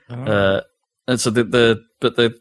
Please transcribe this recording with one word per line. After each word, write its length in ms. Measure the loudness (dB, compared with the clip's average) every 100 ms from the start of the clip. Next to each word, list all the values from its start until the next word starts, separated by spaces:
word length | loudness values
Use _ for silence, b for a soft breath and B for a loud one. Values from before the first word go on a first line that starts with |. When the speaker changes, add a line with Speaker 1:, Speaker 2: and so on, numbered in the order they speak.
| b
Speaker 1:
Oh. 20 | -10
Speaker 2:
uh, 360 | -2 0 0 -2 -6 _ _ _ -4
and 140 | -2
so 100 | 0
the, 140 | 0
the, 360 | 0 2 2 2 -4 -4
but 160 | -4 0
the, 180 | -2 -2